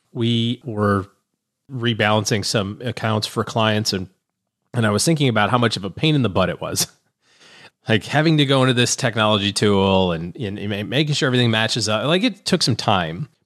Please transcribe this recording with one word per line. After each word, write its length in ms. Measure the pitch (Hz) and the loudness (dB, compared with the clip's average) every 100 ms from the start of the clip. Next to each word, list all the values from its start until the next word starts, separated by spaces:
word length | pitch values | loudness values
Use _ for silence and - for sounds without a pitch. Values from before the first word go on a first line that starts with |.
| _ | _
We 520 | - 117 117 117 123 | -4 -2 0 -2 -4
were 420 | 143 104 104 101 92 _ _ _ _ _ - | -8 -2 0 0 -2 _ _ _ _ _ -14
rebalancing 760 | 135 117 110 104 107 104 107 98 | -6 -2 0 2 2 0 -2 -2
some 340 | 117 98 104 | -2 -4 -6
accounts 440 | 123 - 113 110 - | -10 -6 -2 -2 -2
for 180 | - | -4
clients, 480 | 104 117 110 107 107 | -4 0 0 0 -2
and, 160 | 95 92 _ _ _ _ _ _ | -4 -6 _ _ _ _ _ _
and 140 | 117 110 | -2 0
I 40 | |
was 140 | 104 | 2
thinking 240 | 160 160 139 | 0 2 2
about 220 | 107 104 | 2 2
how 80 | 123 | 2
much 180 | 120 147 | 0 -2
of 80 | |
a 60 | 101 | -8
pain 240 | - 156 | -2 0
in 80 | 151 | 2
the 80 | 113 | 0
butt 180 | 87 90 | 0 -2
it 140 | 71 | -2
was. 240 | 80 - - | -6 -6 -6
<laughs> 40 | _ _ _ _ _ - - - _ - | _ _ _ _ _ -20 -20 -20 _ 0
Like, 140 | 110 | 0
having 360 | - 143 160 156 | 0 0 2 4
to 60 | |
go 180 | 139 139 | 4 4
into 120 | 131 | 4
this 220 | 123 120 - | 2 0 0
technology 560 | 127 110 107 107 101 | -2 2 2 4 2
tool 580 | 98 107 101 98 95 92 | 2 2 4 4 4 2
and, 260 | 82 85 - | 0 -6 -8
and 320 | 107 101 101 | -8 -6 -6
ma-, 140 | 104 | -6
making 320 | 104 123 156 | -4 -2 -2
sure 140 | 143 143 | 0 0
everything 240 | 123 120 | 2 2
matches 360 | 110 110 - 107 | 2 0 -2 -2
up. 160 | 107 120 | -2 0
Like, 180 | 180 | 0
it 200 | 240 190 | 0 -4
took 200 | - 175 | -2 -2
some 100 | - | 0
time, 540 | 113 - 101 82 82 151 _ | -2 0 0 0 -6 -10 _